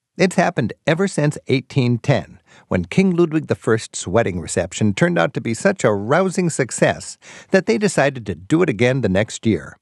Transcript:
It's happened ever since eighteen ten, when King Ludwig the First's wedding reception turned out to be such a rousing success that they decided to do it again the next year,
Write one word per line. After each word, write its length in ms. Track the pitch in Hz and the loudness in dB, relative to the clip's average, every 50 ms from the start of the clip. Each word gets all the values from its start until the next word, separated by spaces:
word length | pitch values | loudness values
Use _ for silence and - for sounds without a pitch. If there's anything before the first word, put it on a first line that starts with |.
| _ _ _ | _ _ _
It's 180 | - 185 190 - | 0 0 2 2
happened 380 | - 170 180 - - 123 98 - - _ | 2 0 0 0 -2 -2 -4 -4 -4 _
ever 220 | - 165 165 196 | 0 0 0 0
since 320 | 196 - - 147 151 - - - | -2 -2 0 0 0 -2 -2 -4
eighteen 520 | - 131 135 - - - 139 123 120 120 113 | -2 -2 -2 -2 -2 -2 0 0 0 0 0
ten, 420 | - - 135 101 - - - - _ _ - - _ | 0 0 0 0 -2 -6 -14 -20 _ _ -20 -20 _
when 200 | - - 92 85 | -4 -2 -2 -2
King 280 | - - 185 190 190 175 | 0 0 2 2 2 4
Ludwig 320 | 165 175 160 151 160 107 | 2 2 2 0 -2 -2
the 80 | - 117 | -4 -4
First's 500 | - - 127 110 113 - - - - - 92 | -2 0 0 0 0 -2 -6 -12 -10 -6 0
wedding 320 | 87 113 117 110 87 87 | 0 0 2 0 -2 -6
reception 540 | 78 80 - - 85 - - - 113 104 95 | -8 -4 -2 -2 -4 -2 -2 -2 0 0 0
turned 240 | - 170 175 175 170 | 2 0 0 2 2
out 140 | 165 156 - | 0 0 -2
to 60 | 131 | -4
be 140 | - 120 113 | -6 -6 -4
such 300 | - - 196 202 - - | -2 0 0 0 2 2
a 80 | 117 | 0
rousing 580 | 104 98 101 110 143 175 190 190 170 190 180 165 | 0 0 0 0 0 2 0 0 -2 -2 -2 -2
success 680 | - - 135 117 - - 170 135 87 - - - - - - - - - - _ | 0 -2 -4 -4 -2 0 2 2 2 0 -6 -16 -18 -18 -20 -20 -20 -20 -4 _
that 140 | - 190 185 | 0 0 2
they 120 | - 226 226 | 2 0 0
decided 480 | 214 190 - 165 135 143 135 131 107 | 0 0 2 2 2 2 0 -4 -8
to 80 | - 87 | -8 -10
do 280 | 76 92 - 156 165 | -10 -4 -2 0 2
it 60 | 180 156 | 2 0
again 340 | 117 92 120 123 131 135 | 0 2 2 2 2 2
the 60 | 113 98 | 0 0
next 380 | 92 95 110 - - - - | 2 0 0 -2 -4 -4 0
year, 300 | 117 98 80 - - - - | 0 0 0 -2 -8 -20 -20